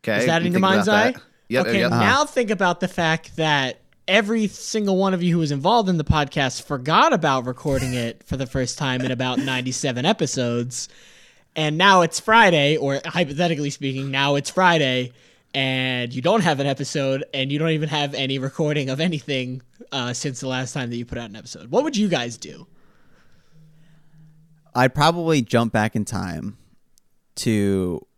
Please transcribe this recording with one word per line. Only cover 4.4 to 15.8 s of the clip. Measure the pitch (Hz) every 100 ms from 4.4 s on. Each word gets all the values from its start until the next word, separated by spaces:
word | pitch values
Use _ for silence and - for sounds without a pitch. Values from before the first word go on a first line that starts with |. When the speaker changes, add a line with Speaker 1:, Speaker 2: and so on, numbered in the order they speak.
| 208
Speaker 2:
single | - - 220 202 185
one | 190
of | 185
you | 175
who | 170
was | 151
involved | 143 165 233 190
in | 170
the |
podcast | 147 160 143 - 131 -
forgot | - 139 127 180 311
about | 214 151 131 123
recording | 127 151 135 127
it | 123 117 -
for | - 135
the | 127
first | 135 127 -
time | 139 127
in | 131
about | 123 127 127
Speaker 1:
<laughs> |
Speaker 2:
ninety-seven | 135 127 127 127 143 123 151
episodes. | 226 151 - 120 120 120 - - - - - - _ _
And | - 151 156
now | 202 190
it's | 165 -
Friday, | - 226 208 160 143 156
or | 139 139
hypothetically | 165 170 151 143 175 151 143
speaking, | - 139 131 139
now | 135 139 143
it's | 139
Friday, | - 185 165 135 127 123 - _ _ _
and | 139 131 131